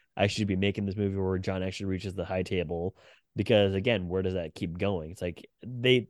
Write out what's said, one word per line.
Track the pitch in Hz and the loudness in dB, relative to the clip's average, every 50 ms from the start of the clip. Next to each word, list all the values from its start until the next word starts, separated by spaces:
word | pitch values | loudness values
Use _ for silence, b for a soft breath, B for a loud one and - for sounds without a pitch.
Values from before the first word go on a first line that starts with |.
| _ _ _ | _ _ _
I | - 101 | 2 2
should | 104 - 107 107 | 2 2 2 0
be | 98 95 | 0 2
making | 92 98 101 98 - 101 | 2 2 2 2 0 -2
this | 98 95 | -2 0
movie | 104 104 98 95 | 0 0 0 0
where | 98 95 92 95 92 | 0 0 0 0 0
John | 92 - 95 92 92 | -2 -2 -4 -2 -4
actually | 95 95 - 104 | -4 -6 -6 -4
reaches | 95 95 90 101 98 92 | -4 -4 -4 -4 -6 -6
the | 95 85 | -6 -6
high | - 95 92 - | -2 -2 -2 -2
table, | - 101 90 85 78 85 82 85 95 b b b b b b b _ _ | -2 -2 -2 -2 -2 -4 -4 -4 -6 b b b b b b b _ _
because, | 127 104 - 117 104 101 98 95 | -4 2 4 6 6 6 6 4
again, | 95 95 123 117 101 90 85 | 2 0 0 0 0 -2 -2
where | 90 95 92 | -2 -2 0
does | 92 92 | 0 -2
that | 92 85 78 - | -2 -4 -6 -6
keep | - 101 87 82 87 | -6 -6 -6 -4 -2
going?" | 98 101 101 85 78 78 | -2 -2 -2 -4 -6 -8
It's | 92 - 90 | -8 -8 -6
like, | 87 80 - - - _ _ - | -6 -6 -8 -14 -20 _ _ -14
they, | 117 127 120 120 127 131 123 101 - | -12 -6 0 4 6 6 6 4 4